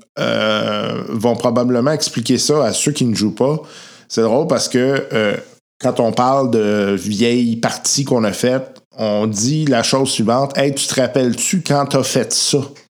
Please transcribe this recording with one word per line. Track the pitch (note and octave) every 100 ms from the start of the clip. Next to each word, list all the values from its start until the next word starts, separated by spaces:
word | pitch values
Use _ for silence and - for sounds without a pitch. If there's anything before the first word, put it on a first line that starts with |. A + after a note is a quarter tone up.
| _ C#3
euh, | A#2 A2+ G#2+ G#2+ A2 G#2 A2+ A#2 B2
vont | A#2 A#2+ A2
probablement | B2 A#2+ B2 B2 C3+
expliquer | D#3 - A#2+ A2 A#2+
ça | - D3
à | A2+
ceux | G2 D3+
qui | C#3+ B2
ne |
jouent | F#2+ G#2
pas. | - C3 D#3 - - - - -
C'est | A#2
drôle | A2+ A2+ B2+
parce | A#2+ -
que, | B2 C3 C3+ -
euh, | A2 G#2 - - - _ -
quand | B2+ A#2+
on | A#2
parle | B2+ B2+ C#3 B2+
de | A2+ G#2 G#2 G2+ G2
vieilles | G2+ G#2 A#2 B2 A#2 A2+
parties | A#2+ - - -
qu'on | C3+ B2
a | G#2+
faites, | - B2 C3 C3 - _ C3
on | A2 G#2 G#2+
dit | G#2 B2 D#3 D3+
la | A#2
chose | - C3+ C3+
suivante : « | - A2 B2 C3+ -
Hey, | C#3
tu | C#3 -
te | -
rappelles-tu | B2 C3+ B2 - - F#3
quand | - C#3+ C3+
t'as | C3+
fait | - C3+ -
ça ? » | - - C#3+ - - _